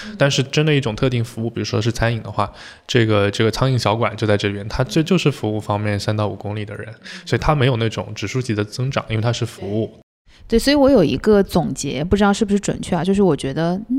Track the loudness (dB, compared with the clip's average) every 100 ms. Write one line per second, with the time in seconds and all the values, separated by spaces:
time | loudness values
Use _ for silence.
0 | -14 0 2 2 0 0 2 2 0 -2
1 | 0 0 -4 -6 -6 -4 -2 0 0 0
2 | 0 -2 -6 -4 -4 -6 -20 -20 0 2
3 | 4 4 2 2 0 2 0 2 2 0
4 | -2 -2 0 2 0 -4 -6 -4 0 0
5 | 2 2 2 0 -4 -4 -2 -2 -2 -2
6 | -2 -2 -2 -4 -8 -8 -10 -12 -14 -16
7 | -18 -18 -4 0 2 2 2 2 -2 -2
8 | -8 -8 -6 -4 -2 -2 -2 -4 -4 -4
9 | -2 -2 0 -2 -4 -6 -6 -4 -4 -8
10 | _ _ _ -20 0 2 4 4 6 6
11 | 4 2 4 4 4 0 0 -4 -6 -4
12 | 0 2 4 2 0 0 0 -6 -4 -2
13 | 0 4 4 2 -2 -2 -2 -2 -2